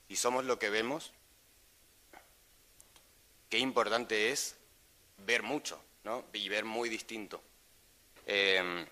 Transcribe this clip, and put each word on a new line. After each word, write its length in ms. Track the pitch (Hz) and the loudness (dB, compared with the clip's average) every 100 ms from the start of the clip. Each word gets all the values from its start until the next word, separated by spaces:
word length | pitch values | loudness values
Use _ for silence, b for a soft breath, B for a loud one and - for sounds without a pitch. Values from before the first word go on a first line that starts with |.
| - | -8
si 80 | 98 | -2
somos 300 | 123 127 131 | 0 2 0
lo 140 | 117 | 0
que 100 | 107 | 2
vemos, 440 | 107 117 156 - - _ _ _ - - _ _ _ - - - _ _ - _ - - - - - - - - | 2 0 -2 -8 -20 _ _ _ -20 -20 _ _ _ -20 -20 -20 _ _ -20 _ -20 -20 -20 -20 -20 -20 -20 -2
qué 100 | 113 | 0
importante 720 | 131 123 107 113 120 107 110 | 2 2 2 2 2 2 2
es 240 | 143 - - - - - _ - - | 0 -4 -8 -20 -20 -20 _ -20 -10
ver 260 | 98 117 | 0 0
mucho, 380 | 107 143 - 76 - - | 0 -4 -6 -10 -14 -12
¿no? 220 | 104 120 - | -6 -6 -6
Y 160 | 107 98 | -8 -4
ver 160 | 104 110 | -2 -2
muy 240 | 113 120 | -2 -2
distinto. 520 | 110 - 113 98 - - - - - - - - - - | -4 -8 -10 -10 -12 -16 -20 -20 -20 -20 -20 -20 -12 -2
Em, 600 | 101 98 95 90 87 80 | 2 4 4 2 -2 -8